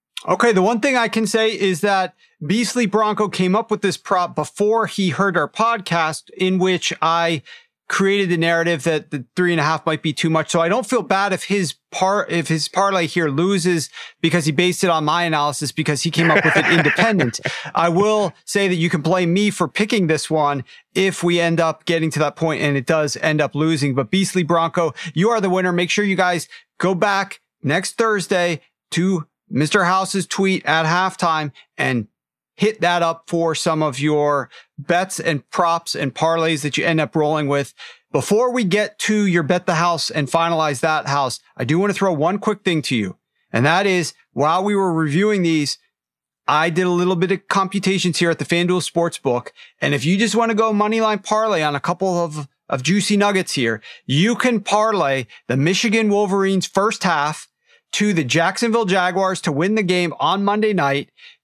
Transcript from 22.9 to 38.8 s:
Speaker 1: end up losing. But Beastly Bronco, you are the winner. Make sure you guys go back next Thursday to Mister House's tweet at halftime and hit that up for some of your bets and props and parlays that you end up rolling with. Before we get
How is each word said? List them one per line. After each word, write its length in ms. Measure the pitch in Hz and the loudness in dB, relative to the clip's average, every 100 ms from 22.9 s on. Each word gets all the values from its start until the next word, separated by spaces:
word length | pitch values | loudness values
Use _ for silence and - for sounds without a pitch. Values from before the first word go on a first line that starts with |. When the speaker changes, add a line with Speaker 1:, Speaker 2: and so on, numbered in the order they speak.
| 160 151 - | 0 0 -2
Speaker 1:
end 220 | 160 151 | 0 0
up 160 | 139 143 | 0 -2
losing. 400 | 160 160 143 127 | -2 0 -2 -2
But 160 | 120 | -2
Beastly 320 | 190 185 185 | -2 0 -2
Bronco, 500 | 156 170 165 - 165 - 170 | 0 0 0 0 -2 -4 -6
you 160 | 156 202 | 0 0
are 100 | 233 | 2
the 100 | 196 | 0
winner. 220 | 185 185 | 0 0
Make 180 | 175 180 | 0 0
sure 140 | - | 0
you 140 | 208 185 | 0 0
guys 320 | 180 175 - - _ - | 0 0 -6 -16 _ -4
go 140 | 180 | -2
back 460 | 185 208 196 196 - _ _ | 0 0 0 -4 -10 _ _
next 340 | 120 160 185 - | -2 -2 -2 -2
Thursday 640 | 226 208 165 185 175 160 - _ _ | 0 0 0 0 0 -2 -10 _ _
to 360 | - 185 185 151 _ - | -2 0 0 -4 _ -6
Mister 360 | 117 151 208 175 | -2 0 2 2
House's 420 | 190 190 196 170 | 0 0 -4 -4
tweet 380 | - 196 190 - | -2 0 0 0
at 200 | 160 160 | 0 2
halftime 680 | 175 185 - 175 156 151 - - - | 0 0 -2 -2 -2 -4 -10 -12 -4
and 320 | 131 123 104 _ _ _ _ - | -2 -2 -4 _ _ _ _ -2
hit 240 | 208 - | -2 0
that 220 | 170 175 | 0 2
up 220 | 170 160 - | 0 -2 -4
for 260 | 170 165 | -2 0
some 300 | 156 175 160 | 0 -2 0
of 160 | 156 127 | -2 -2
your 500 | 147 151 147 143 123 - - - | 0 2 2 0 -4 -12 -20 -10
bets 400 | 139 175 190 - | -2 0 0 -4
and 280 | - 147 - | -4 -4 -4
props 440 | - 175 165 - - | 0 0 0 -4 -6
and 180 | 139 | -6
parlays 500 | - 160 165 160 156 | -2 0 2 0 -2
that 120 | 143 - | -4 -2
you 80 | |
end 160 | - 160 | 0 0
up 160 | 151 160 | 0 0
rolling 320 | 151 156 143 | 0 0 0
with. 260 | 143 139 - - - _ | -2 -2 -10 -20 -20 _
Before 400 | 143 - 208 247 | -4 2 2 2
we 120 | 247 | 0
get 340 | 196 202 | 0 0